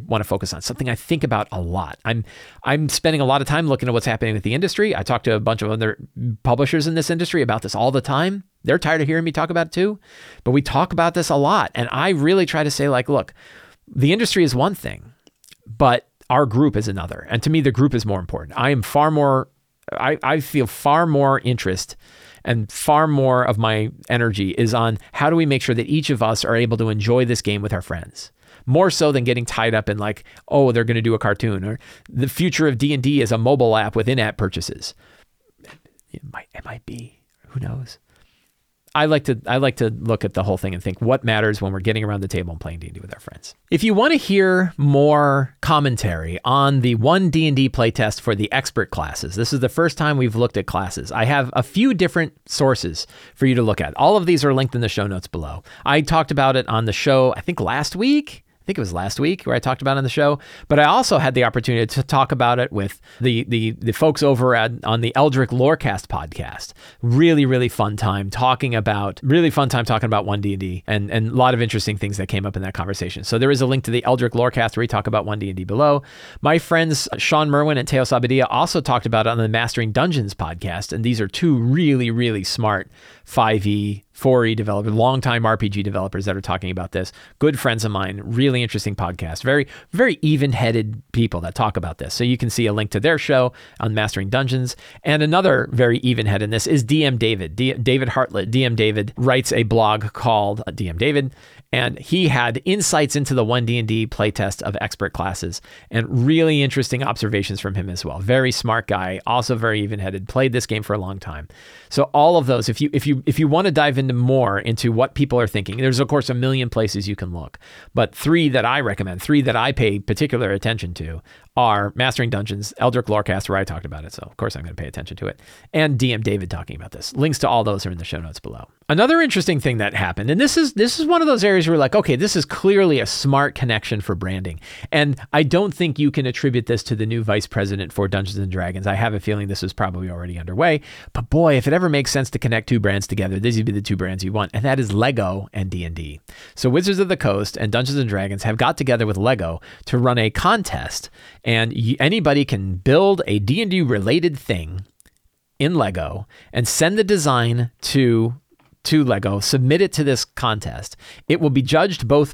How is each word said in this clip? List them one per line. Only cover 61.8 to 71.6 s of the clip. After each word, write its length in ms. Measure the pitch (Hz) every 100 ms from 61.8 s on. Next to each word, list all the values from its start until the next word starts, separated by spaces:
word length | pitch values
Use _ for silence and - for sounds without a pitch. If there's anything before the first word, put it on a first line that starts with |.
to 160 | 113 135
talk 300 | - 139 131
about 280 | 123 120 123
it 120 | 131
with 300 | 101 98 - - -
the, 240 | 123 117 110
the, 220 | 117 113
the 200 | - 113
folks 320 | - 160 -
over 320 | 143 123 127
at, 160 | 117 113 117
on 160 | - 117
the 120 | 117 131
Eldritch 320 | 147 131 127
Lorecast 580 | 123 135 156 117 95 -
podcast. 640 | - 78 - - - - - - -
Really, 440 | 120 127 170 156
really 220 | 135 127 123
fun 300 | - 104 104
time 320 | 117 101 98
talking 440 | 113 127 127 131
about, 460 | 113 107 104 101 -
really 280 | 135 165 165
fun 180 | - 131
time 160 | 123
talking 240 | 117 113 117
about 180 | 104
one 140 | 101 101
D 140 | 101
and 80 | 98
D 220 | 95 90 -
and, 240 | 107 101
and 160 | 110 113
a 80 |
lot 180 | 127 127
of 80 | 120